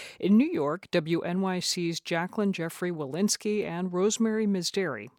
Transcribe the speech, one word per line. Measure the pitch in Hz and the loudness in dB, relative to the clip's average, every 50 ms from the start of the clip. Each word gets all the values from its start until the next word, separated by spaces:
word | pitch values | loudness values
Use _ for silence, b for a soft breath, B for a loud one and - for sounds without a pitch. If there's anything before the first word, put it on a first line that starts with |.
| B B B B | B B B B
In | - 180 208 220 | 4 6 8 8
New | 277 330 | 6 6
York, | 359 - 143 147 151 190 - - | 2 0 0 0 -2 -4 -6 -2
W | - 175 156 160 170 165 - | -2 0 0 2 0 0 0
N | 165 175 185 | -2 -2 0
Y | 190 190 185 180 | 0 0 -2 -2
C's | 175 - - 180 175 170 165 - | -2 -2 -2 -2 -2 -2 -2 -4
Jacqueline | - - 170 165 175 180 - - 208 202 | -4 -4 -2 -2 -2 -2 -2 0 0 0
Jeffrey | 180 - 165 165 - - 180 180 | 0 0 -4 -6 -4 -4 -4 -4
Walensky | 175 151 151 131 135 170 202 208 - - - 214 208 208 - | -2 -4 -6 -6 -2 0 0 0 0 0 -2 -2 -2 0 -2
and | 165 170 175 180 185 175 | -2 -4 -4 -4 -2 0
Rosemary | 180 185 214 214 - 226 220 214 220 220 | 2 2 2 2 2 0 0 2 2 2
Mizdary | 208 196 185 165 - - 196 190 160 131 107 104 - - | 2 0 0 0 -2 -2 -2 -2 -2 -4 -6 -10 -14 -8